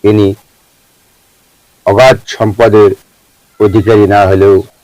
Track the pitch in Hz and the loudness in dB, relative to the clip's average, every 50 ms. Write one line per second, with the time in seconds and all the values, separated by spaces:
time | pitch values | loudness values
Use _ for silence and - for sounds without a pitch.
0 | - 104 107 107 101 98 101 _ _ _ _ _ _ _ _ _ _ _ _ _ | -2 -2 0 0 -2 -2 -4 _ _ _ _ _ _ _ _ _ _ _ _ _
1 | _ _ _ _ _ _ _ _ _ _ _ _ _ _ _ _ _ - 101 101 | _ _ _ _ _ _ _ _ _ _ _ _ _ _ _ _ _ -4 0 2
2 | 107 131 131 104 - - - - 113 110 101 117 117 110 104 107 104 98 92 - | 2 2 2 0 -4 -18 -8 -6 -6 -6 -2 -2 -2 0 2 2 2 2 0 -4
3 | _ _ _ _ _ _ _ _ _ _ _ _ 107 104 95 110 92 107 113 104 | _ _ _ _ _ _ _ _ _ _ _ _ -4 -2 -2 -2 -2 0 0 0
4 | 104 95 101 101 101 92 98 95 98 101 98 95 98 - _ _ | 0 0 0 0 0 0 0 0 2 2 2 0 -2 -6 _ _